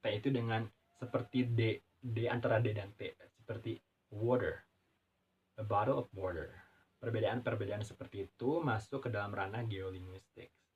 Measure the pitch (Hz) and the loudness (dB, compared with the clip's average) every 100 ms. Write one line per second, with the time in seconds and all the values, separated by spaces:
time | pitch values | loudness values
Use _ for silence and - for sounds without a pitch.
0 | 113 104 135 131 117 113 110 _ _ _ | 0 0 2 2 2 0 -2 _ _ _
1 | 117 123 117 127 120 117 113 107 _ _ | -4 -2 0 2 4 4 4 2 _ _
2 | 123 110 117 120 120 113 117 104 101 - | -4 0 0 2 4 4 4 0 -6 -8
3 | 98 - - _ - 87 110 - _ _ | -10 -10 -20 _ -8 -6 -4 -6 _ _
4 | _ 104 113 123 87 - - _ _ _ | _ -2 4 4 2 -2 -10 _ _ _
5 | _ _ _ _ _ - 107 104 110 127 | _ _ _ _ _ -8 0 2 4 2
6 | 113 95 92 85 73 - - _ _ _ | 0 -4 -2 -2 -6 -12 -20 _ _ _
7 | 113 110 107 120 120 113 101 104 107 - | -2 2 2 2 0 0 -2 -2 -4 -10
8 | - 98 98 _ 120 160 156 110 - 135 | -10 -8 -8 _ 0 2 2 0 -2 -6
9 | 120 104 101 101 98 113 113 98 95 92 | -2 -2 -2 -2 -4 -2 -4 -4 -6 -6
10 | 92 92 - - 87 _ _ | -10 -14 -16 -18 -20 _ _